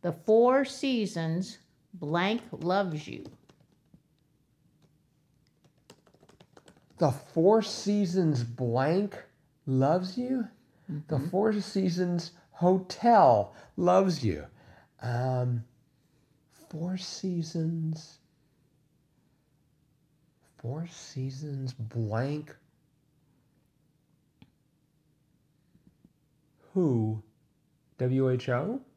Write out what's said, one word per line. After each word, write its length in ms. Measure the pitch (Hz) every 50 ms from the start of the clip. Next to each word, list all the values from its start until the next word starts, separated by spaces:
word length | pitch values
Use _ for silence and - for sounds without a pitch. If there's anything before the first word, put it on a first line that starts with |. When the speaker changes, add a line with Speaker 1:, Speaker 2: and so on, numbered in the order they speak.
Speaker 1:
The 100 | - 175
Four 540 | 165 - - - 214 226 233 247 254 269 277
Seasons 920 | 269 - - - 277 262 240 214 190 - 170 165 160 160 170 185 - - - _ _ _ _ _ _ -
blank 480 | 180 170 147 156 170 180 196 220 233 - -
loves 560 | - - - 170 180 196 202 185 160 151 151 -
you. 160 | - - - - - - _ _ - _ _ _ _ _ _ _ _ - _ _ _ _ _ _ _ _ _ _ _ _ _ _ _ _ _ _ _ _ _ _ _ _ _ _ _ _ _ _ _ _ _ _ _ _ _ _ - _ _ _ _ _ _ _ - _ - _ _ - _ - - _ _ _ - -
Speaker 2:
The 140 | 180 147
Four 500 | 123 - - - - 165 160 185 214 226
Seasons 840 | 214 - - - - 196 208 208 208 175 170 190 180 160 147 120 120
blank 720 | 117 117 - 127 120 113 123 131 147 165 185 208 202 - - - - _ _ _ _ _ _ _
loves 520 | - 131 131 131 139 160 185 185 185 - 247
you? 300 | 247 247 262 262 226 - - _ _ _ _ _ _ - 165 151 - -
The 80 | 156 131
Speaker 1:
Mm-hmm. 120 | 131 170
Speaker 2:
Four 240 | 185 185 208 220 214 208
Seasons 720 | 196 - - 196 190 185 170 175 185 175 175 175 170 - - - _ _
Hotel 1000 | _ - 170 180 190 190 185 185 - - - 240 240 214 175 139 120 104 98 - - - - - _ -
loves 460 | 175 175 180 185 196 190 170 143 131
you. 220 | 107 85 73 73 - - - - - - - - _ _ _
Um, 600 | - 117 120 120 123 131 127 127 123 127 123 117 113 - _ _ _ _ _ _ _ _ _ _ _ _ _ _ _ _ _ _ - -
Four 280 | - 156 160 180 185 185
Seasons. 1200 | 185 - - - - 190 180 170 165 160 - 170 160 160 165 165 160 160 160 156 - - - _ _ _ _ _ _ _ _ _ _ _ _ _ _ _ _ _ _ _ _ _ _ _ _ _ _ _ _ _ _ _ _ _ _ _ _ _ _ _ _ _ _ _ _ _ _ _ _ _
Four 260 | - 117 131 151 170 170
Seasons 840 | - - - - - 135 127 135 135 135 156 151 139 135 135 131 123
blank. 840 | - 113 110 - 120 113 104 104 110 127 139 147 151 151 151 - - _ _ _ _ _ _ _ _ _ _ _ _ _ _ _ _ _ _ _ _ _ _ _ _ _ _ _ _ _ _ _ _ _ _ _ _ - _ _ _ _ _ _ _ _ _ _ _ _ _ _ _ _ _ _ _ _ _ _ _ _ _ _ _ _ - _ _ _ _ _ _ _ _ _ _ _ _ _ _ _ _ _
Who? 480 | 190 180 156 127 117 110 107 110 107 - _ _ _ _ _ _ _ _ _ _ _ _ _ _ _
W 300 | 127 127 131 131 135 131
H 200 | 127 123 - -
O? 320 | 123 123 147 185 233 269 - _ _